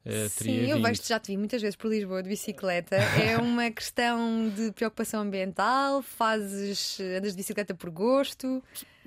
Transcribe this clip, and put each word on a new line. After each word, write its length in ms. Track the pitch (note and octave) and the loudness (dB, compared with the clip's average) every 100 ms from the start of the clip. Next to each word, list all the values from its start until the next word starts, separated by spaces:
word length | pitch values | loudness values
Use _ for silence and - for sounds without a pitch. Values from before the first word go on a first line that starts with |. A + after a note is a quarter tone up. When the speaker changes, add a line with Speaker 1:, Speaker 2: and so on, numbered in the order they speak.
Speaker 1:
eh, 240 | - - G#3+ - | -6 -4 -4 -2
teria 280 | G#2+ - | -2 0
Speaker 2:
Sim, 60 | B3+ | 2
eu 60 | D4 | 4
Speaker 1:
vindo. 100 | A#3 | 2
Speaker 2:
vejo-te, 200 | A3+ - | 0 0
já 120 | A3 | -2
te 100 | - | -2
vi 60 | G3 | -4
muitas 260 | G#3 B3 | -2 -2
vezes 140 | G#3 - | -2 -2
por 120 | A3 | -2
Lisboa 320 | A3 F#3+ F#3 | -2 -2 -4
de 80 | F#3 | -4
bicicleta. 680 | G#3 - - F#3+ F3 E3+ F#3+ | -6 -6 -4 -2 0 2 4
É 420 | G#2 - A3 A#3 | 4 4 4 4
Speaker 1:
<laughs> 0 | |
Speaker 2:
uma 320 | A#3+ A#3+ A#3 | 2 2 0
questão 800 | A3+ - - A#3+ A#3 A#3 A3+ A3 | -2 -4 0 2 2 2 2 0
de 240 | G3+ A3+ | 0 -4
preocupação 480 | - A3 - A3 A3 | -2 -4 -2 -4 -2
ambiental? 840 | G#3 F#3+ F#3+ F3+ G#3 C4 C#4 C#4 | -2 -2 -2 2 2 4 4 0
Fazes, 960 | - - A3+ A3 G3 G3 G3+ G3 - - | -2 0 2 2 0 -4 -4 -2 -4 -4
andas 320 | F#3 F#3 G#3 | -4 -2 -2
de 60 | F#3 | -4
bicicleta 400 | G3 G3+ G3+ F3+ | -4 -4 -4 -6
por 140 | F3 | -8
gosto? 680 | E3 A3+ C4+ C4+ - C4 C4 - - - - | -2 2 4 2 -4 -4 -4 -6 -14 -16 -16